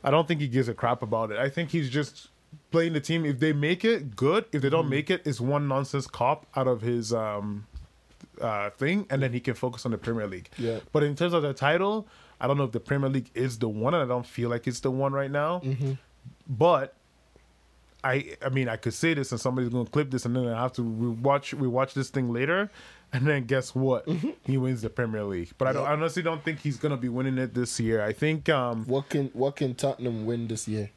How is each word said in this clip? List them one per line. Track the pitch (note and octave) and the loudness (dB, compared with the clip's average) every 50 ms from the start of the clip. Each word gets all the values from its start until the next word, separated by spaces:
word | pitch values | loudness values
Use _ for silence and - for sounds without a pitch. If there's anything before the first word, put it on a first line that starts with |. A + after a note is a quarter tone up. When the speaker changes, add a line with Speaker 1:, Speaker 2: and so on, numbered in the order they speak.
| - | 2
Speaker 1:
I | C#3+ | 4
don't | C#3 D#3+ E3 D3 | 4 4 4 4
think | E3+ D3+ | 0 0
he | D3 C3+ | 0 2
gives | A#2 C3 C3 A#2 | 2 2 2 2
a | A#2 | 0
crap | - - A#2 A#2+ B2 | 0 2 0 2 0
about | - G#2+ A2+ A2 A2+ G#2+ | 0 -2 -2 -2 0 -2
it. | G#2+ G#2+ | -2 -2
I | B2+ C#3 | -2 -2
think | C#3 - E3+ D3 | -2 -4 -4 -2
he's | - E3+ D3 C3 | -2 -2 -2 0
just | A#2 D3 D3 - - - - - _ _ _ _ - D3+ _ _ | 0 -2 -2 -2 -8 -20 -20 -20 _ _ _ _ -20 -20 _ _
playing | - E3 E3 E3+ E3 | 0 2 2 2 0
the | D3+ | -2
team. | C#3 - E3 E3+ D#3+ | -2 0 0 0 2
If | D3 C#3+ B2 | 0 0 2
they | D3 D#3 D3+ | 2 2 4
make | D3 D3 D3+ F3+ F3 - | 4 2 2 2 2 4
it, | A3 A#3 G3 C#3 C3 G#2 | 2 2 2 0 -8 -4
good. | - C3 C#3 E3+ G#3+ - - | 2 2 4 4 4 0 0
If | - D3+ | -2 0
they | C3+ C#3 | 2 4
don't | D3 E3 D#3+ | 4 4 2
Speaker 2:
Mm-hmm. | B2 | 2
Speaker 1:
make | C#3 C#3+ D3+ - | 0 -2 0 0
it, | F#3 F3 - | -2 0 0
it's | D#3 C3+ G#2+ | -4 -4 -2
one | A#2+ C3 C#3+ D3 D3 C#3 | 0 0 0 0 0 0
nonsense | C3+ C3+ C#3 C3+ - C#3+ C3 - | 0 0 -2 0 -4 -4 -4 -4
cop | - - A#2+ B2+ D3+ D3+ - _ - | -4 0 2 2 2 0 -2 _ -4
out | C#3 C3 B2+ | 0 2 2
of | B2 A#2 | 2 2
his, | G#2+ A#2 A#2+ A#2+ A2+ G#2+ A#2 | 0 0 0 0 0 0 -2
um, | A2+ A2 G#2+ G#2 G#2 G2+ G#2 G#2 G#2 G#2+ - - - - - _ _ _ _ - _ - - _ - | -2 0 -2 -4 -4 -4 -4 -6 -8 -10 -12 -14 -16 -16 -16 _ _ _ _ -20 _ -20 -20 _ -4
uh, | - A#2 G#2+ G#2 G2+ G#2 | -4 -2 0 0 -2 -4
thing, | - - C3+ C#3+ F3+ G#3 G3+ - | -4 -2 0 0 2 0 0 0
and | C3+ C#3 | 0 0
then | C3+ C3 | 0 0
he | A#2 B2 | -2 -2
can | A#2+ - A#2+ | -2 -2 -4
focus | - - B2+ A#2+ A#2+ - | -2 -2 -4 -4 -4 -4
on | B2+ | -4
the | A2+ G2+ | -4 -2
Premier | - A#2 A#2 A2+ G#2+ G2+ | -2 -2 -2 -2 -2 -4
League. | F#2+ F2+ - - - - | -6 -10 -12 -14 -10 -6
Speaker 2:
Yeah. | A#2+ A#2 A2+ G#2+ - - | -4 -4 -4 -4 -8 -2
Speaker 1:
But | - D3+ D3 | 2 2 2
in | D3 C#3+ | 2 2
terms | C#3 E3 F3 E3+ | 0 0 2 2
of | E3+ D3 | 2 2
the | D3 C3+ | 0 -2
title, | - C#3 C#3 D#3+ F3 F#3+ G3+ G#3+ A3 G#3 - - - - - - _ | 0 2 2 4 4 2 0 0 -2 -4 -8 -16 -20 -20 -20 -10 _
I | - B2 | 0 2
don't | C#3+ C#3+ | 2 2
know | C#3 | 2
if | B2 | 0
the | A2+ A#2+ | -2 -6
Premier | - - C#3+ C#3 C#3 C3+ | -2 -2 -2 0 0 0
League | C3 C3+ B2 - _ | 0 -2 -2 -4 _
is | A2+ B2+ C3 A#2+ A2 | -2 -2 -2 0 -2
the | A#2+ A2+ | -2 -2
one, | G#2+ G#2+ A2 C3 E3 | -2 0 0 2 2
and | E3+ C#3+ | 2 2
I | A#2+ | 2
don't | B2 B2 A#2+ | 0 -2 -4
feel | - - - A#2+ A#2 | -6 -4 -4 -2 0
like | A#2+ A#2+ - C3 | -2 -2 -2 -4
it's | A#2+ - | -6 -2
the | - C3+ | -2 -2
one | B2+ C3 C3+ C#3 C3+ | 0 0 0 0 0
right | C#3 C#3 C3+ | 0 -2 0
now. | C#3 C#3+ D3 D#3 F3 F3+ E3+ | 0 0 0 0 -2 -2 -2
Speaker 2:
Mm-hmm. | C3 C3+ A#2 C#3+ C3+ C3+ C3 - _ _ _ _ - - _ - - | -2 -2 0 0 -2 -2 -4 -8 _ _ _ _ -20 -20 _ -10 -8
Speaker 1:
But | C3+ G#2+ D3 F3 E3+ C#3 C3+ - - _ _ _ _ _ _ _ _ - _ _ _ _ _ _ _ _ _ _ _ _ - | 0 4 6 6 6 4 2 -2 -10 _ _ _ _ _ _ _ _ -20 _ _ _ _ _ _ _ _ _ _ _ _ 0
I, | C3 C3 C#3 C#3 - D#2+ - - | 0 0 0 0 -4 -10 -6 -4
I | C3+ | 0
mean, | C3 C3+ C3 A#2+ | 2 2 2 0
I | A2+ | -2
could | G#2+ - A#2+ A2 | -2 -2 -4 -2
say | - - E3 E3 | 2 2 2 2
this, | C#3+ C3+ - | 2 0 -2
and | - A2+ | -4 -2
somebody's | - C3 B2+ C3 B2+ A#2+ | 0 0 0 0 0 0
gonna | A#2 B2+ A#2+ - | 0 0 -2 0
clip | - D3 D3+ C3+ | 0 0 0 0
this, | B2+ B2 - | -2 -2 0
and | A#2+ A#2+ | 0 0
then | B2+ B2+ A#2+ | 0 0 0
I | A2+ A2+ | 0 0
have | B2 B2+ B2 | -2 -2 -2
to | - | -2
rewatch, | A#2+ A2+ A2 A2 A#2 A#2+ A#2 A2+ A#2+ C#3 C#3 C#3+ C#3 - - C#3+ | -4 -2 -2 -2 -2 -2 -2 0 2 2 2 2 0 -4 -4 -2
rewatch | C#3 B2+ A#2 B2+ C3+ C3+ - | -2 0 2 2 0 0 0
this | C#3 C3 - | -4 -4 -2
thing | - C#3+ B2+ A#2+ A#2 | -2 -2 0 0 0
later. | A#2+ C3 D3 E3+ F#3+ G3+ G3+ - - - - - - - _ - | 0 0 2 2 0 0 -2 -6 -16 -20 -20 -20 -20 -18 _ -2
And | B2+ C3 D3 | 0 2 4
then | D3+ C#3 B2 | 2 2 2
guess | A2+ C3+ C3 B2+ - - | 2 0 0 0 -2 -2
what? | C3 C3 C3+ B2+ A2+ - - | 0 2 2 2 2 2 -2
Speaker 2:
Mm-hmm. | F3 E3+ D#3 C#4+ - - _ | -2 -2 -2 -4 -6 -6 _
Speaker 1:
He | - C3+ C3+ | 0 0 2
wins | B2+ C3 C3 A#2 | 2 0 0 -2
the | G#2+ A2 | -4 -6
Premier | - - B2 A2+ A2 G#2+ G#2 | -2 -2 -2 0 0 -2 -2
League. | G2+ G2 F2+ E2+ - - _ | -2 -2 -4 -4 -6 -4 _
But | C3+ C3 | 0 0
I | C3 | 2
don't, | C#3 C#3 | 0 0
Speaker 2:
Yep. | C#3+ | 0
Speaker 1:
I | D3 | 0
honestly | D3+ D#3 E3 - F#3 E3+ | 2 0 0 -2 0 -2
don't | E3 D#3+ D#3 C#3+ | -2 -2 -2 -2
think | E3 D#3+ C#3 | -4 -4 -2
he's | - D3+ C3+ A#2 | -2 -4 -4 0
gonna | - D3+ C#3+ B2+ | -2 -2 0 0
be | A#2+ B2+ | -2 -2
winning | A#2 B2+ C3 C3+ C3 B2+ | -2 0 0 0 0 0
it | C3 B2 G#2+ | -2 -2 0
this | B2 B2 A#2+ - - | -2 -2 -2 -2 -2
year. | A#2 A2 A2+ A2 G#2 | 0 2 2 2 2
I | G#2+ | 0
think, | A2 - - D3+ D#3+ D#3 C#3 - | -2 0 0 0 0 0 2 2
um, | D#3 C#3 B2+ A#2+ A#2 A2+ A2 A2+ | 2 2 2 0 -2 -4 -2 0
Speaker 2:
What | B2 C#3 C#3 - | -2 -2 -2 -2
can, | - D3 C#3 C3 - | -2 -2 -2 -2 -2
what | A2+ C3 C#3 C#3 | 0 0 0 0
can | - D3+ C3 B2 | 0 -2 -2 -2
Tottenham | - - C#3 C3 - A#2+ B2 A#2 A2 G#2+ | 0 -2 -2 -2 -2 -4 -4 -4 -2 -2
win | A2+ A#2+ A#2 A#2 A2+ | -2 -2 -2 -2 -4
this | A2+ G#2+ - - | -6 -6 -4 -4
year? | G#2+ G#2+ G#2 G2+ _ | -2 -4 -4 -6 _